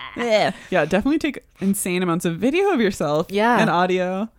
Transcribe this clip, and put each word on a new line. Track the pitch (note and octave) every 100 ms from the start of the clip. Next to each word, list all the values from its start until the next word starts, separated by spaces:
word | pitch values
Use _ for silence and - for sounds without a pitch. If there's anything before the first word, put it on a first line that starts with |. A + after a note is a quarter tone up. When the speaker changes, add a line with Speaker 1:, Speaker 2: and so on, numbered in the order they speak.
| B2+ -
Speaker 1:
Yeah. | A#3+ G#3+ E3 - -
Yeah, | F#3 D3+
definitely | F#3 C4+ D#4
take | D4+ - - -
insane | F#3+ G3+ G3 F3+
amounts | F#3 E3
of | F3+ E3
video | A#3 E4+ G4+
of | D#4
yourself | G3+ - D#3 D3+ E3
Speaker 2:
Yeah. | G3 A3+ A3+
Speaker 1:
and | A3
audio. | E3 F#3 F#3 F3+ F#3+ A3